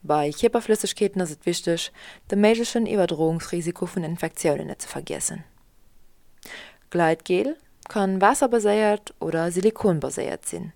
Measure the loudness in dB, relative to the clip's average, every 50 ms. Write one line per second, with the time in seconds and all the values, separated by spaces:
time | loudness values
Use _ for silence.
0 | 0 0 0 2 2 -2 -2 0 0 2 2 2 0 2 0 0 0 -4 -2 0
1 | -2 0 0 0 -2 -2 -4 -6 -4 -4 -4 -2 -2 -2 -2 -2 -2 -8 -12 -16
2 | -20 -20 -20 -20 _ -4 2 4 6 6 4 4 0 -2 0 -2 -2 0 2 2
3 | 2 2 2 0 0 0 0 -2 -4 -6 -6 -4 -4 -4 -4 -4 -6 -4 -4 -4
4 | -4 -4 -4 -4 -6 -6 -6 0 0 0 0 0 -2 -8 -10 _ -12 -12 -10 -12
5 | -8 -8 -8 -6 -6 -6 -6 -8 -14 _ _ _ _ _ _ _ _ _ _ -20
6 | -20 -20 _ _ _ -20 -20 -20 -20 -18 -18 -18 -18 -20 -20 _ _ _ 0 2
7 | 4 4 4 2 0 -2 0 0 0 0 -4 -6 _ _ _ _ -20 -8 -2 -2
8 | 0 0 2 4 4 4 6 4 2 2 2 2 4 4 4 4 4 2 2 0
9 | _ -12 -12 _ -6 -2 -2 0 -2 0 -2 2 2 2 0 2 2 2 2 2
10 | 0 -4 -4 -4 -4 -4 -6 -8 -8 -10 -10 -10 -10 -12 -16